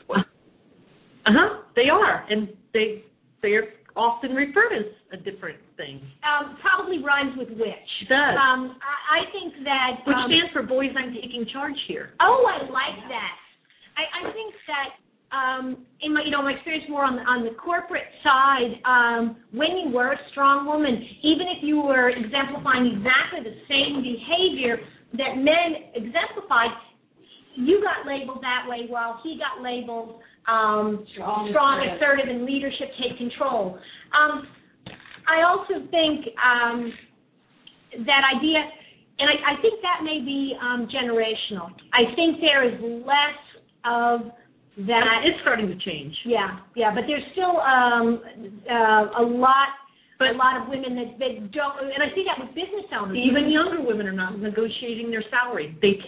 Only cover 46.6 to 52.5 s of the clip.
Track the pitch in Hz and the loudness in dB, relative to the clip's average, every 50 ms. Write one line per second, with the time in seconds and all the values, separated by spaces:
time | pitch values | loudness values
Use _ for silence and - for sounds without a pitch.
46.6 | - _ _ 240 226 214 - 247 220 294 294 277 - - - 381 370 359 349 320 | -18 _ _ 0 0 0 0 0 -2 -2 -2 -4 -4 -6 -4 -2 0 2 2 2
47.6 | - 269 262 247 247 240 240 233 233 233 233 226 - - - - 220 196 214 - | 4 4 4 6 6 4 4 4 4 2 0 0 -4 -14 -18 -16 -16 -16 -16 -14
48.6 | - 254 240 233 226 220 214 214 214 208 - 240 233 240 240 247 254 262 262 269 | -6 -2 2 4 4 6 6 6 4 2 2 0 2 2 2 4 6 6 6 6
49.6 | 277 269 - - - _ _ _ _ _ _ _ 262 254 247 254 262 262 262 247 | 4 2 -2 -10 -18 _ _ _ _ _ _ _ 0 0 2 4 2 2 2 2
50.6 | 220 262 277 262 269 254 247 247 240 - - 214 262 247 220 214 208 196 - 302 | -4 -6 -6 -6 -6 -6 -6 -6 -6 -8 -6 -6 -4 -4 -4 -6 -10 -8 -4 -4
51.6 | 285 277 277 269 269 269 269 277 294 - - 370 381 370 302 262 254 233 | -4 -4 -4 -6 -6 -6 -2 -2 -2 0 0 -2 -2 -2 -2 -4 -6 -10